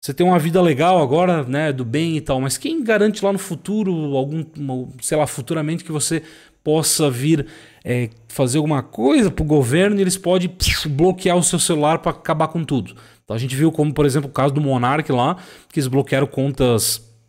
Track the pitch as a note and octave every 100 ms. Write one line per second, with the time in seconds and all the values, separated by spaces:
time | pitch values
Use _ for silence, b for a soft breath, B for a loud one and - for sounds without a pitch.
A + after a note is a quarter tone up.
0 | - C#3+ F3+ F3+ D#3+ F3+ F3+ C3 E3+ F#3
1 | C#3+ D3+ F#3 E3+ B2+ C3+ D#3 C3+ A#2+ C#3
2 | E3+ D#3+ C#3 C3+ C3+ - C#4 E4 A#3 G#3+
3 | G#3 G#3 G3 G3 - E3 - G#3 G3 E3+
4 | D3+ C#3 C3+ D#3+ D#3+ - C#3+ C3 B2+ B2+
5 | - D3+ D3 - A#2 E3 D3+ E3+ F3 D3+
6 | C3 E3 D#3+ B B B - D#3 D3+ -
7 | D3+ A#2+ C#3+ D#3+ G#2 B B B - B2
8 | A#2+ - _ - C3 C3+ D3+ D3 B2 -
9 | B3 D4+ G3+ - D#3 D3+ B2 D3 G3 G#3
10 | F#3 F#3 - F#3 F3+ - - - D#3 C#3
11 | F3 F#3 F#3 F3 D#3+ F3 - E3 D3 D#3+
12 | - D#3 - D#3+ D#3 E3+ D#3 C3+ F#2+ -
13 | B B _ A2 C3 C3 D#3+ D#3 D3+ C#3+
14 | D3 C3+ C#3+ - C3+ C#3 D3 C3 B2 D3
15 | D#3 C3 C3 F3+ B B B - C3+ C3
16 | C3+ C3+ C#3 - C3+ C3+ B2+ A2+ - -
17 | - _